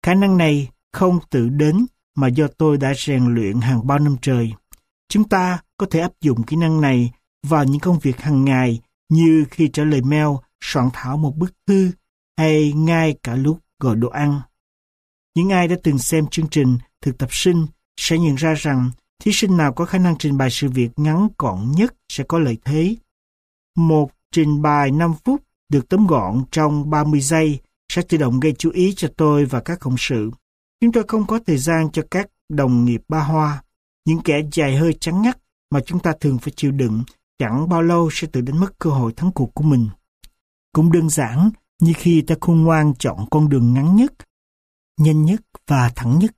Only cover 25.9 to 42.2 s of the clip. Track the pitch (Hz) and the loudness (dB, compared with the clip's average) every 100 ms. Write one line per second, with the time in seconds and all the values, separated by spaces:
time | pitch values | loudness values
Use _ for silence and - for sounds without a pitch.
25.9 | 185 202 143 92 117 127 - 151 147 147 | 2 2 2 0 -4 -4 -2 0 -2 -2
26.9 | 151 151 147 135 160 156 139 _ _ _ | -2 0 0 0 0 0 -2 _ _ _
27.9 | - 175 165 135 127 156 135 165 165 185 | -6 -2 0 0 0 0 0 -4 0 -2
28.9 | 190 165 - 156 147 139 127 - 175 135 | -2 -8 0 2 2 0 -4 -6 -8 -4
29.9 | 123 - 123 107 123 _ _ _ _ 233 | -4 -2 -4 -4 -8 _ _ _ _ 2
30.9 | 233 220 220 202 220 - 147 143 165 156 | 2 0 -2 -2 -4 0 -2 0 0 0
31.9 | 160 151 180 202 _ _ 147 135 123 120 | -4 -4 -6 -6 _ _ -2 2 2 2
32.9 | 117 - 156 143 156 151 143 _ _ _ | 0 -4 -4 -2 0 -2 -4 _ _ _
33.9 | _ - 160 156 147 156 170 143 135 165 | _ -2 -2 0 -2 -2 -2 0 2 0
34.9 | 156 - 180 226 247 _ _ _ 143 - | 0 -2 0 0 -2 _ _ _ -4 -2
35.9 | 175 - - 151 131 139 - 143 139 123 | -4 -4 -2 -2 -2 -6 -4 -4 0 -2
36.9 | 107 123 _ _ _ 117 120 165 175 165 | -2 -6 _ _ _ -4 -2 0 0 2
37.9 | 170 165 - 156 131 123 156 190 - 165 | 2 0 -4 -6 -4 -2 -2 -2 -2 -2
38.9 | 135 117 113 180 180 123 - 151 135 110 | 0 -2 -2 -4 -2 -6 0 2 2 0
39.9 | 92 _ _ - _ _ _ _ - 170 | -6 _ _ -20 _ _ _ _ 2 2
40.9 | 170 160 147 120 123 202 - _ _ 165 | 2 0 -2 -2 2 0 0 _ _ 0
41.9 | 165 170 165 | 2 2 2